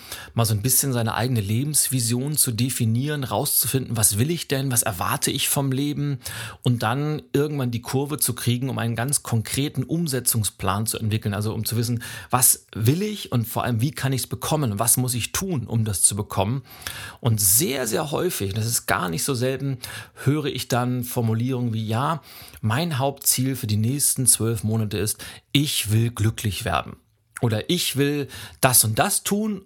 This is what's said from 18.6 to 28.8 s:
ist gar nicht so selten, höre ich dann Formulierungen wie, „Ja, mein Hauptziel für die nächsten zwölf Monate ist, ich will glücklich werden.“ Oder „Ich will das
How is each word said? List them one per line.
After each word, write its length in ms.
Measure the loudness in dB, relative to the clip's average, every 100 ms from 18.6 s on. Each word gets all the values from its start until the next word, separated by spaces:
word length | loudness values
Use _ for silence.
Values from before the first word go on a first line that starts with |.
| 0
ist 200 | -2 0
gar 220 | 0 0
nicht 160 | -2
so 100 | -2
selten, 440 | 0 0 -2 -4 -4 -8 -12 -14 -2
höre 220 | 2 2 0
ich 220 | -4 -2
dann 340 | 0 2 -2
Formulierungen 680 | -2 0 2 2 0 0 0
wie, 140 | -2 0
„Ja, 340 | 0 0 -2 -6 -18 -20 -6
mein 380 | -2 0 0 0
Hauptziel 580 | 0 0 0 2 0 0
für 100 | 0
die 120 | 2
nächsten 480 | 2 2 0 2 2
zwölf 380 | 4 2 0
Monate 340 | 0 0 0 0
ist, 260 | -2 -4 -10 -16 -2
ich 380 | 0 2 0 0
will 200 | 2 0
glücklich 540 | 0 -2 0 -4 -4
werden.“ 320 | -2 -2 -4 -12 _ _ _ -4
Oder 300 | -2 0 -2
„Ich 260 | -2 -2 0
will 320 | 0 0 -6 -10 -16 2
das 240 | 4 6